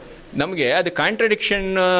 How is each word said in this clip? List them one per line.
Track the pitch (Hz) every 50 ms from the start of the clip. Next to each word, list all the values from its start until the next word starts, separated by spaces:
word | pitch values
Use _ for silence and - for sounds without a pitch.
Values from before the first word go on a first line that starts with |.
| - - - - - - -
ನಮ್ಗೆ | 131 143 175 190 165 139 120
ಅದು | 139 180 185 175
ಕಾಂಟ್ರಡಿಕ್ಷನ್ | 170 - 147 175 220 214 233 220 214 214 - - 202 202 196 190 190 190 185 185 180 180